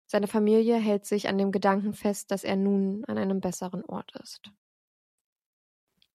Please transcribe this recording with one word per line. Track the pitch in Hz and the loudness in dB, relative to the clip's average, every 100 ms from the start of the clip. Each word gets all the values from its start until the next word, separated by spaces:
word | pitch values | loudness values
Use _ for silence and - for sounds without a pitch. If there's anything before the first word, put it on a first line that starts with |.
| _ | _
Seine | 208 202 | -2 0
Familie | 220 208 220 226 233 | 2 4 6 4 2
hält | 214 202 - | 2 0 0
sich | 208 - | -2 0
an | 196 | 0
dem | 196 | 0
Gedanken | 196 196 196 208 | 2 2 2 0
fest, | - 208 202 - | -2 -2 -2 -4
dass | 196 | -6
er | - 196 | -2 0
nun | 196 202 196 202 226 | 2 2 0 -2 -4
an | 214 | -4
einem | 196 196 | -2 -2
besseren | 185 175 185 180 - | -4 -6 -8 -8 -8
Ort | 180 - - | -10 -10 -16
ist. | - - - _ _ _ _ _ _ _ _ _ _ _ _ _ _ _ _ | -18 -20 -20 _ _ _ _ _ _ _ _ _ _ _ _ _ _ _ _